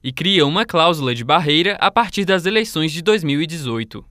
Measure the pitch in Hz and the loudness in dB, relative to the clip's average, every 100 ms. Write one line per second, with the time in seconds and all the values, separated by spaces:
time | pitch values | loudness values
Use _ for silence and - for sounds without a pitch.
0 | 135 127 175 196 143 175 220 170 165 160 | -8 -4 0 2 2 2 0 2 2 2
1 | 131 120 117 156 151 151 180 202 196 226 | -2 -4 0 2 2 2 0 0 0 2
2 | 233 - 190 190 175 220 220 160 156 156 | 0 -2 0 0 2 0 -2 -2 -4 -2
3 | 170 214 160 143 165 165 131 113 113 110 | 0 2 2 -2 -2 -6 -6 -6 -6 -12
4 | - | -18